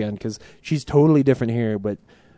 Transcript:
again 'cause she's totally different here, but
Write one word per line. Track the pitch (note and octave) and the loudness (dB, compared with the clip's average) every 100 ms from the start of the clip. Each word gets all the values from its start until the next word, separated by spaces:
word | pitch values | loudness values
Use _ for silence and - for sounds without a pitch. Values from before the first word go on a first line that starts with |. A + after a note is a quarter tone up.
again | G#2+ G#2 | -4 -6
'cause | A2+ G#2 - - | -10 -10 -18 -20
she's | - D#3 - | -6 -6 0
totally | D3 D#3 D3+ | 2 4 4
different | C3+ C3 A#2 | 4 0 0
here, | A#2 A2+ G#2+ | -2 -2 -2
but | G2+ G2+ _ _ _ | -4 -8 _ _ _